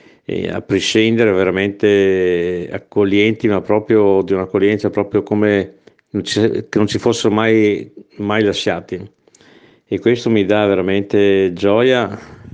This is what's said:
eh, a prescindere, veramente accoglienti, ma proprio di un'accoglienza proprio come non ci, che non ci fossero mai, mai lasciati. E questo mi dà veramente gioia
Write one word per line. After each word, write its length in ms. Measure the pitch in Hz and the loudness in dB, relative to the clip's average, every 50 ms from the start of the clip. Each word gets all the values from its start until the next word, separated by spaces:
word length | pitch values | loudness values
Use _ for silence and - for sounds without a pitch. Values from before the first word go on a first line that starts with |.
| - - _ _ _ | -20 -20 _ _ _
eh, 240 | - 95 92 92 87 | -8 -8 -6 -6 -6
a 100 | 87 95 | -8 -8
prescindere, 720 | - - 101 95 - - - 110 110 113 113 113 117 107 | -4 -2 -2 -2 -2 0 2 2 2 2 2 2 2 2
veramente 1400 | 98 92 95 92 90 95 98 101 98 101 - 104 101 101 98 95 95 92 92 90 90 87 85 90 90 87 85 - | 2 2 2 0 0 0 -2 -2 -2 0 2 2 4 4 2 2 2 2 0 0 0 0 -2 -4 -4 -6 -8 -8
accoglienti, 760 | - 98 - _ - 104 101 98 98 101 104 110 110 113 - 110 | -10 -12 -12 _ -2 0 0 2 2 2 2 2 0 0 0 0
ma 140 | 101 92 | 0 0
proprio 580 | 90 - 104 107 107 - 113 107 104 101 98 95 | 0 0 -2 -2 0 2 2 4 4 4 2 2
di 140 | 95 87 98 | 0 0 -2
un'accoglienza 560 | 92 92 92 - 101 95 101 107 101 - 101 | -2 -2 -2 -2 0 2 2 0 0 -2 -2
proprio 320 | - 107 101 101 - 104 | -2 -2 -4 -2 -2 -4
come 540 | 90 - 104 104 107 104 104 101 95 - - _ _ - _ _ _ _ | -2 -2 -2 0 2 2 2 0 -2 -4 -10 _ _ -20 _ _ _ _
non 120 | - 104 | -8 -8
ci, 440 | 87 - - 107 107 113 - 95 107 - | -6 -4 -2 0 0 0 0 -4 -6 -4
che 100 | - 107 | -2 0
non 80 | 107 | 0
ci 120 | 101 - 110 | 0 -2 -2
fossero 340 | - 123 113 - - 113 | -2 -2 -2 0 0 0
mai, 580 | 101 110 110 113 110 110 107 104 101 - - - - - - _ _ - | 0 0 2 2 2 4 2 2 0 -2 -6 -12 -16 -20 -20 _ _ -8
mai 240 | 104 101 104 110 | -6 -2 -2 0
lasciati. 680 | 107 101 92 - - 107 90 85 87 - 92 87 92 - _ _ _ _ _ _ _ _ _ _ _ _ _ _ _ | 0 0 -2 -2 -4 -4 -4 -4 -8 -10 -12 -12 -12 -16 _ _ _ _ _ _ _ _ _ _ _ _ _ _ _
E 120 | _ 110 90 | _ -8 -2
questo 320 | - 117 120 117 - 120 | 0 0 0 0 0 0
mi 160 | 113 107 98 | 0 2 2
dà 180 | 92 107 107 107 | 2 2 2 2
veramente 840 | 101 98 95 92 92 95 101 98 101 - 104 101 101 98 98 95 92 | 2 0 0 0 0 0 -2 -2 0 0 2 4 4 4 2 2 0
gioia 640 | 87 87 98 98 101 113 120 131 127 123 113 95 101 101 - - - - - - | -2 0 0 2 2 2 2 2 2 0 0 -4 -6 -12 -16 -20 -20 -20 -20 -20